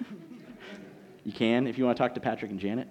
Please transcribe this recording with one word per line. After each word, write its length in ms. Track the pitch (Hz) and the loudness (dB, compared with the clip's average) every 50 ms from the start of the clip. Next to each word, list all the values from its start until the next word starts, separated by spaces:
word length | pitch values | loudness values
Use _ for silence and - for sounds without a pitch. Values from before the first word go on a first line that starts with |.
<laughs> 40 | 240 - 208 - - - - - - - - - - - - - - - - - - - - - - | -10 -10 -10 -14 -14 -16 -18 -18 -18 -18 -18 -16 -16 -16 -14 -14 -16 -18 -18 -20 -20 -20 -20 -10 -8
You 80 | 107 | -8
can. 360 | 104 - 120 113 117 123 135 | 0 2 4 6 6 4 4
If 100 | 123 113 | 2 2
you 60 | 131 127 | 2 4
wanna 140 | 123 117 | 4 4
talk 180 | - 135 120 123 | 4 2 2 2
to 40 | 123 | 0
Patrick 320 | - 120 110 110 - 104 | -2 -2 -2 -2 -4 -6
and 80 | 104 95 | -4 -2
Janet, 280 | 98 101 110 123 127 - | -2 -2 -2 -2 -4 -6